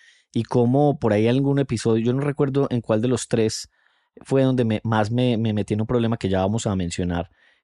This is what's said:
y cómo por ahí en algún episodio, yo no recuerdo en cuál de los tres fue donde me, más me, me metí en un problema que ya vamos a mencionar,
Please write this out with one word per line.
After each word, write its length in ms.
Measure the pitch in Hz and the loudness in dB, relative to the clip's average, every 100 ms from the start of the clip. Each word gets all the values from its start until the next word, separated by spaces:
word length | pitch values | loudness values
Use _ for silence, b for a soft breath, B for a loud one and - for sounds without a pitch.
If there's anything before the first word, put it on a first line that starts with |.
| b b b | b b b
y 100 | 120 | -6
cómo 560 | 110 123 120 131 147 - | -2 0 2 4 2 2
por 160 | 117 | 2
ahí 100 | 104 | 2
en 120 | 110 127 | 2 2
algún 220 | 139 139 | 2 0
episodio, 460 | 135 113 117 113 | 0 -2 0 0
yo 80 | 117 | 0
no 80 | 127 | -2
recuerdo 480 | 143 135 143 135 139 | -2 -2 0 0 0
en 120 | 120 | -2
cuál 180 | - 110 | -2 0
de 80 | 123 | 0
los 200 | 120 - | -2 -2
tres 420 | 117 110 - - _ _ _ _ - | 0 0 -2 -14 _ _ _ _ -18
fue 200 | - 135 | -2 0
donde 240 | 131 127 113 | 2 2 0
me, 160 | 107 | -2
más 260 | 113 110 104 | 0 0 0
me, 280 | 120 127 113 | 0 0 0
me 160 | 113 | 0
metí 180 | 104 101 | -2 -2
en 80 | 107 | -4
un 60 | 110 | -2
problema 320 | 123 117 117 | 0 0 -2
que 100 | 98 | -2
ya 120 | 95 | 0
vamos 260 | 95 110 113 | 0 0 -2
a 100 | 95 | -2
mencionar, 540 | 87 - 90 87 85 b b b | -4 -4 -4 -4 -6 b b b